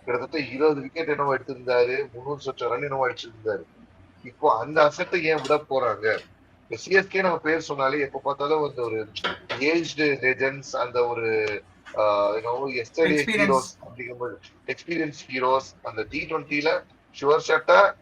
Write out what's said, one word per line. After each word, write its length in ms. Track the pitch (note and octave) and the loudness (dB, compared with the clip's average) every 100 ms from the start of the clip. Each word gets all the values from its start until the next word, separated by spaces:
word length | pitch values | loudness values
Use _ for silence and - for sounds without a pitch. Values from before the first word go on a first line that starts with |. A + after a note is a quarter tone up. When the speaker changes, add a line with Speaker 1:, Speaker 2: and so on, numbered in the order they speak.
| - | -6
Speaker 1:
கிட்டத்தட்ட 340 | A#2+ C3 D#3+ | -4 -4 -6
இருபது 420 | B2 C3 D#3 C#3 | -6 0 2 2
விக்கெட் 260 | C3+ E3 D#3 | -4 -6 -4
என்னவோ 300 | C#3+ C#3+ C3+ | -2 0 -2
எடுத்திருந்தாரு, 760 | C#3 B2+ B2+ B2 A#2+ C3 B2+ | -4 -8 0 2 2 0 -6
முந்நூறு 400 | A#2 C3+ C#3+ C3+ | -10 -8 -8 -8
சொச்ச 160 | - A#2+ | -6 -4
ரன் 140 | B2 | -4
என்னவோ 280 | C#3+ C3+ B2+ | -4 -2 -2
அடிச்சிருந்தாரு. 540 | A#2+ A#2 A2 G#2+ F#2+ - _ - - - _ | -4 -12 -8 -6 -6 -8 _ -20 -20 -20 _
இப்போ 340 | B2 - D3+ A2+ | -20 0 2 2
அந்த 240 | B2 D#3 | 0 4
அசட்டை 400 | D3 F3 F3+ F3+ | 4 2 -2 0
ஏன் 180 | D#3 D3+ | 0 0
விட 140 | C3+ D3+ | 2 0
போறாங்க? 640 | - C3 A#2+ G#2 A2 G2 - _ _ _ | 2 0 0 0 0 0 -4 _ _ _
இந்த 220 | - - | -12 -12
சி 80 | - | 2
எஸ் 160 | F#3+ F#3+ | 2 2
கே 140 | F#3+ | 0
நம்ம 160 | F#3 E3 | 0 0
பேர் 220 | D#3 D#3+ | 0 -2
சொன்னாலே 400 | D3+ C#3+ C3+ D3 | -2 -2 0 0
எப்ப 200 | C#3 C3+ | -2 -4
பார்த்தாலும் 420 | C3+ C#3 D3 D#3 | -4 -2 0 0
வந்து 220 | D3 B2+ | 0 -4
ஒரு 240 | A#2 A2 G#2 - - - - | -4 -4 -6 -6 -6 -6 -10
ஏஜ்டு 580 | A#2 C#3+ E3+ D3 D3 D3 C#3 | -2 0 0 0 -2 0 0
லெஜெண்ட்ஸ், 540 | B2+ C3 C3+ C#3 - B2+ | 0 0 -2 -4 -6 -4
அந்த 320 | A#2+ B2 A#2+ | -2 0 0
ஒரு, 560 | A#2 A2+ A2 G#2+ G2+ - - - - | 0 0 0 -2 -4 -10 -20 -8 0
ஆ, 360 | G#2+ G2+ G2+ | 2 4 2
you 40 | A2 | 0
know, 220 | A#2 B2 C#3 | -4 -4 -4
yesterday 520 | B2 A2+ E3 D#3+ D3+ | -4 -4 2 2 4
Speaker 2:
எக்ஸ்பீரியன்ஸ். 320 | C#3 - C#3 | 2 2 4
Speaker 1:
ஹீரோஸ் 220 | C3 - - | 2 0 -10
அப்படிங்கும்போது 540 | - - A#2+ A#2+ B2 - - _ - | -18 -14 -14 -8 -8 -8 -18 _ -10
எக்ஸ்பீரியன்ஸ் 680 | C3 E3 E3 D#3 - - | -8 -6 -4 -4 -6 -8
ஹீரோஸ், 440 | B2+ B2+ C3 - - | -2 2 2 -2 -12
அந்த 220 | - A2 G#2+ | -8 -8 -6
டி 160 | C#3 E3+ | -8 -6
ட்வென்டில 540 | D#3+ C#3 D3 D3+ - - _ _ - | -6 -4 -2 0 -2 -4 _ _ -2
ஷுவர் 220 | C#3 D#3+ D#3+ | 2 4 4
ஷாட்டா 460 | D#3+ - F#3 G3 - | 2 8 8 8 2